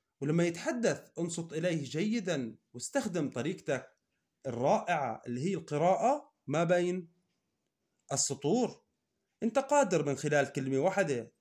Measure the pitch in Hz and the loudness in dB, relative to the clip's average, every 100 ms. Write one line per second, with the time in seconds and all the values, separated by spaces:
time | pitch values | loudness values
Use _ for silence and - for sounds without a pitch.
0 | _ - 139 165 175 170 - 247 220 135 | _ -6 0 2 2 0 -4 0 0 0
1 | - - 170 170 165 151 175 165 127 151 | -6 -6 -6 -6 -6 -4 -2 -2 -2 -2
2 | 214 233 180 151 113 117 _ 123 - 277 | -2 -2 -2 -2 -4 -8 _ -12 -6 -4
3 | 220 175 143 123 139 190 - 131 - _ | -2 -2 -2 -2 -4 -4 -4 -4 -6 _
4 | _ _ _ _ 135 117 135 208 - 165 | _ _ _ _ -8 0 2 2 2 -2
5 | 127 - - 120 165 175 165 147 170 190 | -2 -4 -8 -4 -2 -4 -2 2 4 4
6 | 233 294 - _ - 151 170 180 180 185 | 2 0 -4 _ -4 0 2 2 2 -2
7 | 170 _ _ _ _ _ _ _ _ _ | -8 _ _ _ _ _ _ _ _ _
8 | - 139 - 135 143 233 208 - _ _ | -4 -2 -2 -2 0 2 0 -4 _ _
9 | _ _ _ - 226 269 269 285 220 170 | _ _ _ -6 -2 0 2 4 4 2
10 | 147 135 151 143 135 143 135 135 175 196 | 2 -2 2 2 2 -2 -2 2 2 2
11 | 170 123 - _ | 0 -2 -6 _